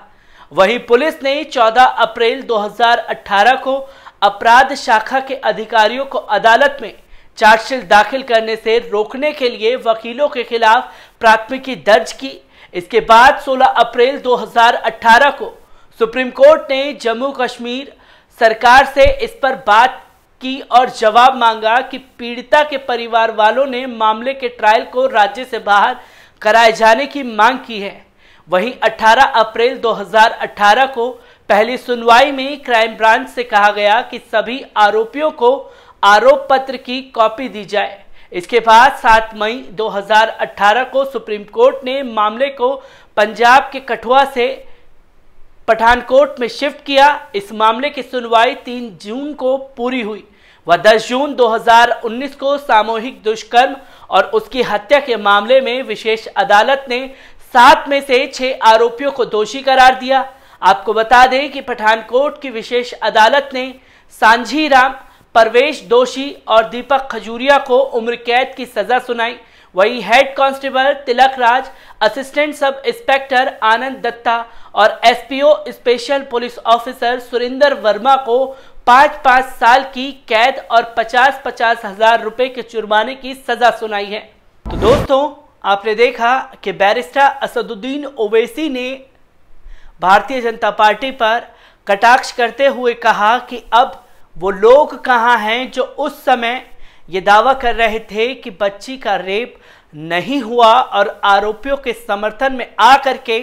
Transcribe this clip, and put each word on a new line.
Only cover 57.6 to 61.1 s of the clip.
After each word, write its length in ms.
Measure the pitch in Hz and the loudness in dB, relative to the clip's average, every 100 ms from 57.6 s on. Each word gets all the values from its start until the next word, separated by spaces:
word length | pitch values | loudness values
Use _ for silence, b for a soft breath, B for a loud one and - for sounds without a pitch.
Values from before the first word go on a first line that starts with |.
| 247 302 277 | 6 6 2
में 100 | 277 | -4
से 240 | 277 247 285 | 0 0 -2
छह 380 | - 262 262 220 | -6 -8 0 4
आरोपियों 460 | 226 233 233 285 | 4 2 -2 -6
को 140 | - 220 | -4 -4
दोषी 340 | 214 214 269 | -2 -4 -4
करार 380 | 269 262 262 254 | 0 4 4 4
दिया। 260 | 254 262 262 B B B | 0 -2 -2 B B B
आपको 320 | - - 233 | 0 2 0
बता 320 | 214 220 | -2 2